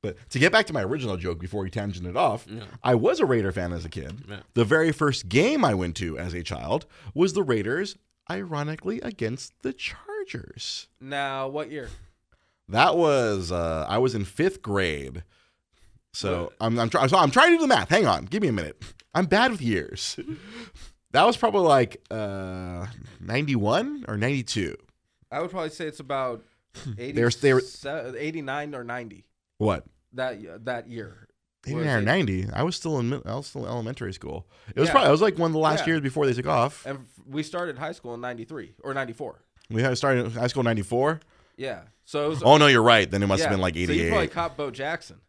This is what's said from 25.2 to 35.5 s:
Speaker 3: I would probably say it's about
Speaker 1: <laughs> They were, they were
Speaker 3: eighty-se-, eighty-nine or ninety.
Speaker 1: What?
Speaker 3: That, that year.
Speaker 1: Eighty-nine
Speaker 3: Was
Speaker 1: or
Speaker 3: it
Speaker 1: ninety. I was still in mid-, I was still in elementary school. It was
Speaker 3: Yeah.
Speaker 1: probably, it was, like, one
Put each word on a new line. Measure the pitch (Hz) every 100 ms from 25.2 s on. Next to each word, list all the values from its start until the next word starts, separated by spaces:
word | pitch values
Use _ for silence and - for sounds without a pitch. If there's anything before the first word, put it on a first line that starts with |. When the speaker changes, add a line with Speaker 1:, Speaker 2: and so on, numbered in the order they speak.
| _
Speaker 3:
I | 131
would | 175
probably | 185 160
say | 156 160
it's | 147
about | 135 139 127 117 _ _ _
Speaker 1:
<laughs> | - 135 107
They | 123 147
were, | 117
they | - 143
were | 131
Speaker 3:
eighty-se-, | 127 - 139 156 123 123
eighty-nine | 151 160 135 143 147 139
or |
ninety. | 120 120 117 98 _ _ _ _
Speaker 1:
What? | 107 87 - _ _
Speaker 3:
That, | 123 131 104 95 92 113
that | 123 117
year. | 117 101 95 _ _ _ _ -
Speaker 1:
Eighty-nine | 151
Speaker 3:
Was | 156
Speaker 1:
or | 120
Speaker 3:
it |
Speaker 1:
ninety. | 104 175 127 92 101
I | -
was | 160 180
still | 165 147
in | 117
mid-, | 139 -
I |
was | 117 143
still | 139
in | 120
elementary | 120 113 131 107
school. | 95 71 76 - _ -
It | 104
was | 160
Speaker 3:
Yeah. |
Speaker 1:
probably, | - 151
it |
was, | 156
like, | 208 165
one | 165